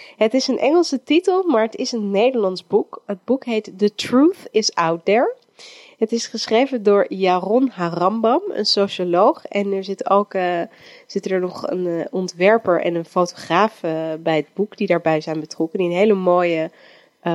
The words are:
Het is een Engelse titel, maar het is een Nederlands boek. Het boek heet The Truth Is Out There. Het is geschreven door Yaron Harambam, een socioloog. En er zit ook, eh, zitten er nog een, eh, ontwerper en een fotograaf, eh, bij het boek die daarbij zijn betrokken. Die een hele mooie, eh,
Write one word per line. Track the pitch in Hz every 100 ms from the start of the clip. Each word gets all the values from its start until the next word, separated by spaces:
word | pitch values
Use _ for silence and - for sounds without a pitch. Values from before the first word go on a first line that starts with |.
| - -
Het | 220
is | 262 262
een | 247
Engelse | 247 339 320 262
titel, | - 302 359 370
maar | 370 226
het | 220 -
is | 254
een | 240 202
Nederlands | 196 247 254 190 180 -
boek. | 202 - - -
Het | 196
boek | - 262
heet | 247 220 - 190
The | 208
Truth | - - 247 311 392 -
Is | 220 214
Out | - 165 170
There. | - 214 349 508 _ - - - - -
Het | 233
is | 233 -
geschreven | 220 - 220 269 254
door | 202 202 -
Yaron | 190 185 180 185 233 269
Harambam, | 185 170 170 180 226 220 285 403
een | - 208
socioloog. | - 202 - 180 175 220 320
En | - 208 202
er | 196
zit | 190 190 -
ook, | 196 208
eh, | 190 180 175 170 - - - -
zitten | 202 196
er | 190
nog | 180 - -
een, | 185 180
eh, | 170 -
ontwerper | 190 185 170 185 226 214 175
en | -
een | 170
fotograaf, | 165 185 175 - - 170 220 -
eh, | 170 160 160 160
bij | 165 156
het | 147
boek | - 208 -
die | 196
daarbij | 175 165 156
zijn | 156 156
betrokken. | 156 - 160 190
Die | 175
een |
hele | 175 214
mooie, | 196 180 175 175 160 160 - - - _ _
eh, | 175